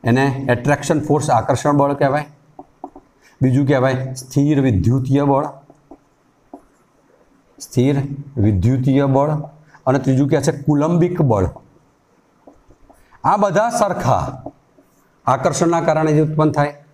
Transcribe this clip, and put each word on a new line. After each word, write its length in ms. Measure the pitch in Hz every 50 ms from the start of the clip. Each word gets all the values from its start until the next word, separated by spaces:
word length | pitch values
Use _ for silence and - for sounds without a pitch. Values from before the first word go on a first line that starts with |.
| -
એને 420 | 120 113 131 135 139 131 131 139 131
attraction 500 | 123 120 - 143 143 139 - - 170 151
force 300 | 147 - 156 151 123 -
આકર્ષણ 420 | 131 117 113 - 139 120 - 151 147
બળ 200 | 147 143 139 143
કહેવાય, 340 | 139 151 135 131 147 147 - - _ _ _ _ - - _ _ _ - - _ - _ _ _ _ _ _ _ _ -
બીજું 240 | 131 127 131 143
કહેવાય 480 | 127 143 131 123 135 131 127 - - 127
સ્થિર 460 | - - - - 143 139 147 151 139
વિદ્યુતીય 640 | 135 131 117 92 82 - 120 135 123 127 131 143 143
બળ, 200 | 143 139 135 147 143 - - - _ - _ _ _ - _ _ _ _ _ _ _ _ _ _ _ - - _ _ _ _ _ _ _ _ _ _ _ _ _ _ _ _ _ _ _ _
સ્થિર 360 | - - - 123 123 135 143 139 135 - - - - - -
વિદ્યુતીય 680 | - 101 107 104 92 87 117 131 131 127 139 131 139 117
બળ, 240 | 131 131 135 143 151 156 - 131 - - - _ _ _ - _
અને 120 | 135 131 139
ત્રીજું 300 | 135 139 135 127 143 135
કહે 120 | 160 147
છે 120 | 127 156 151 - -
કુલંબિક 600 | - 151 143 147 160 175 175 175 175 175 - 151
બળ. 260 | 123 110 101 92 85 - - - _ _ _ _ _ _ _ _ _ _ _ _ _ _ _ _ - - _ _ _ - _ - _ - _ _ _ _ - -
આ 120 | 135 180
બધા 340 | 214 196 202 160 185 214 240
સરખા 720 | 240 - 220 202 180 - - 127 - 92 - - - - - - - _ _ _ _ _ _ _ _ _ _ _ _ _ _
આકર્ષણના 540 | - 127 131 127 175 147 - 175 165 170 165
કારણે 320 | 160 - 156 156 156 156 151
જે 80 | 151
ઉત્પન્ન 300 | 156 151 151 151 156 156
થાય 240 | 143 151 143 147 143 - - _